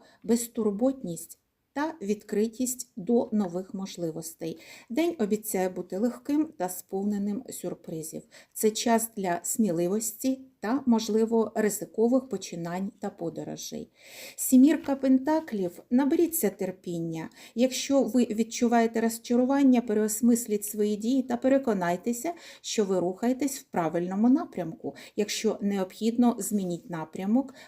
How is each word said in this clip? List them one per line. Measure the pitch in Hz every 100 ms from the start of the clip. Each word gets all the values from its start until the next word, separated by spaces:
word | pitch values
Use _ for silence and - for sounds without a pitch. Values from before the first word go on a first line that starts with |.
| - _
безтурботність | 185 233 - - 214 202 254 269 180 165 - - _ _ _
та | - 311 320
відкритість | 202 208 - 202 226 - 254 - - -
до | 175 233 -
нових | 214 190 175 185
можливостей. | 190 190 - 170 160 160 - 165 165 - - -
День | 233 339 330
обіцяє | 208 214 - 196 185
бути | 185 180 185
легким | 233 240 - 294 311 -
та | 180
сповненим | - - 190 202 202 202 202 -
сюрпризів. | - 180 - - 165 151 - - - -
Це | - 220
час | 214 - 226 220 -
для | 190 170
сміливості | - - 214 165 175 214 220 - 262 262 - _
та, | 202 269 254
можливо, | 226 220 214 220 226 214
ризикових | - 214 202 170 - 233 262 262
починань | 190 - 175 170 175 196 -
та | 202
подорожей. | 190 165 151 151 151 - 151 - _ - - - -
Сімірка | - 254 277 311 - 277
пентаклів: | 269 262 269 311 320 214 180 - -
наберіться | 240 277 330 339 - 202
терпіння. | 196 185 185 - 170 165 160 160 - -
Якщо | - 254 254 - 277
ви | 233 247
відчуваєте | 240 214 226 - 240 233 226 226
розчарування, | 226 226 - 240 254 277 277 247
переосмисліть | 240 214 214 214 233 233 233 208
свої | - 208 208 208
дії | 220 262
та | 254 240
переконайтеся, | 262 269 269 202 175 175 233 240 330 349 - -
що | - -
ви | 196 185
рухаєтесь | 175 185 233 254 285 -
в |
правильному | - 190 160 170 180 196 233
напрямку. | 285 359 - 160 - 135 - - -
Якщо | 208 - 220 -
необхідно, | 202 202 185 - 220 233 240 220
змініть | 196 208 185 170 -
напрямок, | 170 156 - 190 233 269 -